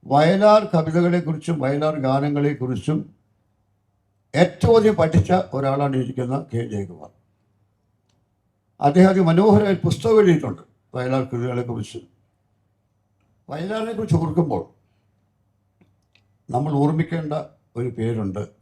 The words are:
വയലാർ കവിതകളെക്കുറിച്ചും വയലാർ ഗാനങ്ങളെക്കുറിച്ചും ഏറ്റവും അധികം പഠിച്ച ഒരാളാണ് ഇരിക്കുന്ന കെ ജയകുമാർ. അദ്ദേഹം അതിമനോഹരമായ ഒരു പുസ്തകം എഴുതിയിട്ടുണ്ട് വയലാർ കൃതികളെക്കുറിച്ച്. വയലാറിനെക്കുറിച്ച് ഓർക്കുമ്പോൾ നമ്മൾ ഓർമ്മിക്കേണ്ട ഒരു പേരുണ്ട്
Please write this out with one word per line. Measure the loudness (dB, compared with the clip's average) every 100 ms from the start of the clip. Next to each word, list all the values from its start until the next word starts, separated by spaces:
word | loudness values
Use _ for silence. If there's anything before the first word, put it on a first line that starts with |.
| 0
വയലാർ | 2 4 4 6 6 4 -2
കവിതകളെക്കുറിച്ചും | 0 0 2 0 -2 -8 -6 -4
വയലാർ | -2 -2 -2 -2
ഗാനങ്ങളെക്കുറിച്ചും | -2 0 0 0 -2 -2 -6 -6 -4 -4 -6 _ _ _ _ _ _ _ _ _ _ _ _ 2
ഏറ്റവും | 2 2 4 6
അധികം | 6 2
പഠിച്ച | 2 2 2 0 0
ഒരാളാണ് | -4 -2 -2 -2 -2
ഇരിക്കുന്ന | -4 -6 -4 -6 -6
കെ | -6
ജയകുമാർ. | -6 -8 -10 -12 -20 _ _ _ _ _ _ _ _ _ _ _ _ _ _ _ _ _
അദ്ദേഹം | 0 6 4
അതിമനോഹരമായ | 4 2 4 4 4 2
ഒരു | 0
പുസ്തകം | -2 -2 2 4
എഴുതിയിട്ടുണ്ട് | 6 4 0 -10 -16 _ _ -8
വയലാർ | -4 -4
കൃതികളെക്കുറിച്ച്. | -4 -6 -6 -6 -8 -8 -10 -14 -20 _ _ _ _ _ _ _ _ _ _ _ _ _ -16
വയലാറിനെക്കുറിച്ച് | -10 -6 -6 -6 -8 -2 -2
ഓർക്കുമ്പോൾ | -2 -2 -2 -4 -8 _ _ _ _ _ _ _ _ _ _ _ _ _ _ _ _ _ _
നമ്മൾ | -6 -2
ഓർമ്മിക്കേണ്ട | 0 0 0 -4 -6 -6 -8 -10 _ _ -10
ഒരു | -10
പേരുണ്ട് | -6 -6 -4 -6 -8 -12 _